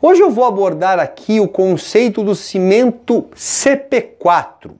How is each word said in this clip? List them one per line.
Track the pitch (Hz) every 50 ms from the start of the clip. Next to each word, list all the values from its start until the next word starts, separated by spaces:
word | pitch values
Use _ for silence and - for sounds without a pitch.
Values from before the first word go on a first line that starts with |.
Hoje | - 311 370 339 403
eu | 370
vou | 226 214 254
abordar | 247 208 190 196 185 165 151 175 185 190 175
aqui | 156 135 - - - - 214 220
o | 208
conceito | 180 - - 190 190 180 151 - - - 214 247 240 202 - 214
do | 196 202
cimento | 160 - - - 190 185 185 190 220 254 247 233 - - - 240 226 311 - -
C | - - - - - - 277 277
P | 277 277 - - 240
quatro. | - - - _ - 170 170 160 - - - _ - 160 151 _